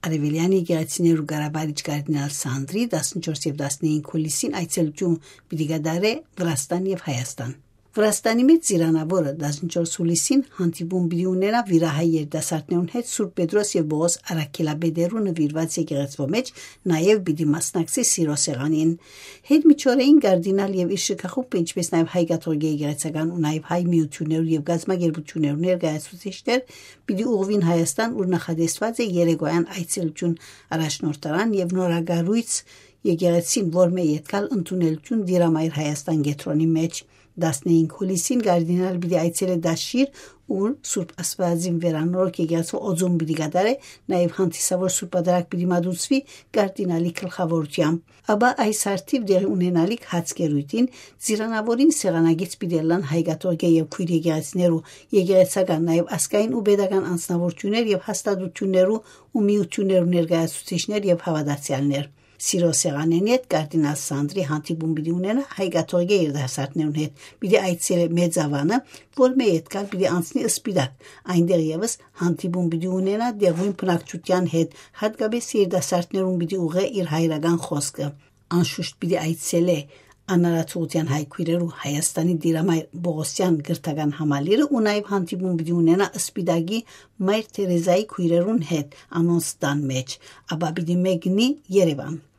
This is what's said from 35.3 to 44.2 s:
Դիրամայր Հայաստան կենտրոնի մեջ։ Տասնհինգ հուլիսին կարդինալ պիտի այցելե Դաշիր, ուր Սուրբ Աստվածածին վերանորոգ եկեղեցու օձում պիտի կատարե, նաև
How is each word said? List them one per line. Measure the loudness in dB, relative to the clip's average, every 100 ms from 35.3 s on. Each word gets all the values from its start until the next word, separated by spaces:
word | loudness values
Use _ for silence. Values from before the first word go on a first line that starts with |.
Դիրամայր | 2 4 2 0 -2
Հայաստան | -4 -4 -2 0
կենտրոնի | 0 -2 -2 0 2
մեջ։ | 2 0 -4 -14 _ _ -4
Տասնհինգ | -2 -2 2 4 4 0
հուլիսին | -2 -2 0 0
կարդինալ | 2 2 2 0 0 -2
պիտի | 0 0
այցելե | 0 0 -2 0
Դաշիր, | 0 -2 -2 0 0 -2 -20 -20
ուր | _ -2 -2 -4
Սուրբ | -6 -6 -6 -8
Աստվածածին | -10 -4 -2 0 0 0
վերանորոգ | 0 0 -2 0 0 0
եկեղեցու | -2 0 -2 -4
օձում | -2 0 2 0
պիտի | 0 -2
կատարե, | 0 0 0 0 -6 -20
նաև | -4 0